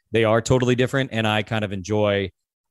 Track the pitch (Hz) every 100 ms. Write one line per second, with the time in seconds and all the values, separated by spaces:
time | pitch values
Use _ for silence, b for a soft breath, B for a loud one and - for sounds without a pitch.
0 | _ 113 110 113 113 127 123 123 127 139
1 | 131 113 110 107 104 110 104 98 90 107
2 | 104 101 95 - _ _ _